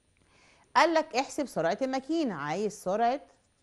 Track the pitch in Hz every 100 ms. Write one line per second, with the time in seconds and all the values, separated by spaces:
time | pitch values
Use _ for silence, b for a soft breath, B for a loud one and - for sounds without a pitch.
0 | _ _ b b b b b 247 320 320
1 | 311 226 277 - 262 - 165 202 262 262
2 | 254 330 277 160 147 175 214 208 180 208
3 | 233 277 - _ _ _